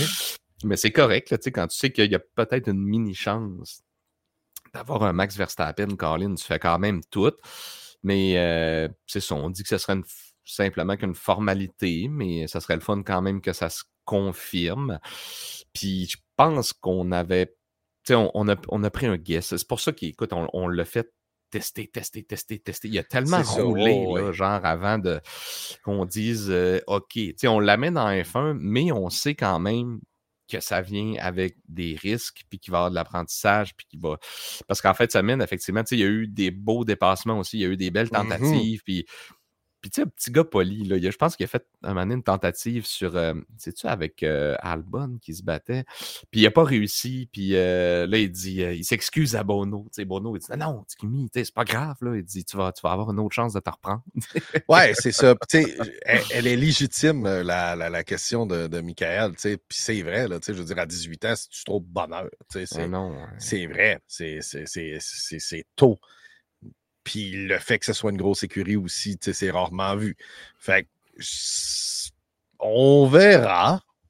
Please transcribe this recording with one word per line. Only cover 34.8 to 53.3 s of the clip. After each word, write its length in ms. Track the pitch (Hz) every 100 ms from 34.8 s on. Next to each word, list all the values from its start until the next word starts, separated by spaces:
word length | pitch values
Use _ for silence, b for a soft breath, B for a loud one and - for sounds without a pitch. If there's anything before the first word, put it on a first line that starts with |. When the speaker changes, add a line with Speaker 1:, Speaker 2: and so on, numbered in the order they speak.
Speaker 1:
qu'en 100 | 98
fait, 180 | - 117
ça 120 | 107
mène 180 | 101 131
effectivement, 420 | - 95 - 107
tu 80 | 107
sais, 60 | 120
il 40 |
y 40 |
a 60 | 98
eu 160 | 110 110
des 240 | 98 92
beaux 340 | 95 104 120
dépassements 540 | 110 98 92 92 113 107
aussi, 180 | 90 110
il 40 |
y 20 |
a 40 | 92
eu 100 | 95
des 120 | 92
belles 200 | 95 117
Speaker 2:
Mhm. 160 | 110 107
Speaker 1:
tentatives, 540 | 95 143 147 113 110
puis, 220 | - 92 - B B B _ _ _ _
puis 100 | 101
tu 100 | -
sais, 60 | 254
un 40 |
petit 200 | - -
gars 140 | 143
poli, 380 | 160 101 92 107
là, 120 | 98 95
il 100 | 92
a, 40 |
je 60 | -
pense 180 | 165 -
qu'il 80 |
a 20 | 98
fait 200 | 127 - _
un 60 | -
moment 120 | 95
donné 140 | 92
une 80 | 123
tentative 640 | 98 95 92 - 117 120 -
sur, 300 | - 92 87
euh, 180 | 82 82 - 110
c'est-tu 280 | 85 - -
avec, 360 | 87 80 -
euh, 340 | 78 73 73 -
Albon 580 | 87 80 90 123 139 120
qui 140 | -
se 80 | 85
battait, 420 | 92 78 - 127 - B B B -
puis 100 | 113
il 60 | 104
a 40 |
pas 140 | 165
réussi, 640 | 156 120 104 - 127 131 123
puis, 200 | 101 95
euh, 520 | 95 90 90 90 87 87
là, 100 | 110
il 140 | 98
dit, 300 | 90 95 92
euh, 100 | 90
il 120 | 85
s'excuse 520 | 87 117 - 160 143 113
à 80 |
Bono, 380 | 98 101 101 104 104
tu 80 | -
sais, 100 | 98
Bono, 280 | 98 113 104
il 20 |
dit, « 80 | -
Non, 60 | 135
non, 280 | 156 117 101 -
Kimi, 300 | 104 135 120
tu 80 | 123
sais, 60 |
c'est 80 | 107
pas 100 | 113
grave, 320 | 117 113 151 135
là », 140 | 120 110
il 80 |
dit, « 200 | 87 98 -
Tu 100 | 98
vas, 160 | 92
tu 80 | -
vas 100 | 82
avoir 180 | 92 107
une 80 | 101
autre 160 | 107